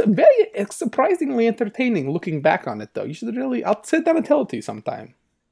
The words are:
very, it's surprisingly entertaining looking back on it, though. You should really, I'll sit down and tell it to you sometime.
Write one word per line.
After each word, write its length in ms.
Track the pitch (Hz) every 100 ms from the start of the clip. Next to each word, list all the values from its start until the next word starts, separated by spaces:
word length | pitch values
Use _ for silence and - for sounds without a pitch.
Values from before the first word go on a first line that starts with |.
| 214
very, 280 | 202 440 508 -
it's 220 | - 202 -
surprisingly 680 | 220 - - 359 277 247 226
entertaining 640 | 226 214 - 254 196 135
looking 300 | 160 180 156
back 260 | 151 170 -
on 120 | 107
it, 120 | 110
though. 100 | -
You 100 | 123
should 220 | 156 233 233
really, 280 | 262 247 -
I'll 180 | 208
sit 220 | - 320 330
down 100 | 330
and 80 | -
tell 160 | 294
it 60 | 240
to 60 | 117
you 40 |
sometime. 540 | - 107 - 107 107 _ _ _ _